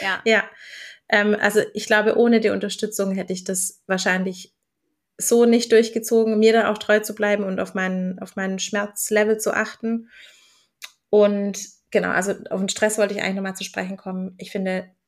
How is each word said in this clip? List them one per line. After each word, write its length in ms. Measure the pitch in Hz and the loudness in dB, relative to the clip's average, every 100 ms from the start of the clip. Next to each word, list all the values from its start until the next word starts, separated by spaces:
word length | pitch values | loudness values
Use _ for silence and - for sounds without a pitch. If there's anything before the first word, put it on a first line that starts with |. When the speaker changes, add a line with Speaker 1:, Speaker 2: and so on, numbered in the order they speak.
Speaker 1:
ja. 200 | 196 185 233 | -4 -2 2
Speaker 2:
Ja. 180 | 214 - - - - - - _ | 2 0 -10 -20 -20 -20 -20 _
Ähm, 280 | 214 208 208 | 2 2 2
also 220 | 208 208 208 | 2 2 0
ich 120 | - - | -6 0
glaube, 300 | 214 214 - | 2 2 4
ohne 240 | 240 233 | 4 4
die 80 | 220 | 2
Unterstützung 640 | 202 202 - 214 - 196 190 | 0 -4 -6 -6 -2 -2 -2
hätte 160 | 185 | -6
ich 140 | 185 185 | -8 -6
das 360 | 190 - - - | -4 -6 -10 -6
wahrscheinlich 680 | 185 190 185 185 185 - _ _ _ _ _ _ _ | -2 0 0 -2 -6 -16 _ _ _ _ _ _ _
so 280 | - 233 240 | 2 4 6
nicht 260 | 233 240 | 4 6
durchgezogen, 680 | 226 226 226 226 226 226 214 | 4 4 -2 0 2 2 4
mir 120 | 220 | 6
da 200 | 226 208 | 6 2
auch 60 | 208 | -2
treu 220 | - 214 | 0 0
zu 160 | 214 214 | 0 -4
bleiben 300 | 208 208 196 | 0 0 -2
und 160 | 190 | -4
auf 120 | 190 | -4
meinen, 460 | 196 185 185 185 185 | -4 -4 -2 -4 -6
auf 160 | 190 - | -10 -8
meinen 240 | 190 190 | -6 -6
Schmerzlevel 760 | - 208 208 - - 208 214 214 | -4 -4 -6 -8 -2 2 2 0
zu 160 | 214 | 0
achten. 560 | - 214 - 226 233 226 - - _ _ _ _ _ - _ _ | -2 -4 -6 -4 -4 -6 -20 -20 _ _ _ _ _ -20 _ _
Und 500 | 208 202 202 202 196 - _ _ | 4 4 2 -4 -6 -12 _ _
genau, 180 | 214 180 | -2 2
also 240 | 180 190 - - | 0 0 -4 -6
auf 100 | 185 | -4
den 100 | 190 | -4
Stress 280 | - 214 214 | 0 -2 0
wollte 160 | 202 | -2
ich 80 | 202 | -2
eigentlich 140 | 185 196 | -4 -4
nochmal 200 | 190 185 | -6 -8
zu 80 | |
sprechen 340 | 185 - 185 190 | -10 -8 -8 -8
kommen. 380 | - 185 185 - | -10 -8 -8 -12
Ich 140 | 185 | -10
finde, 380 | 202 190 185 185 _ | -6 -4 -4 -8 _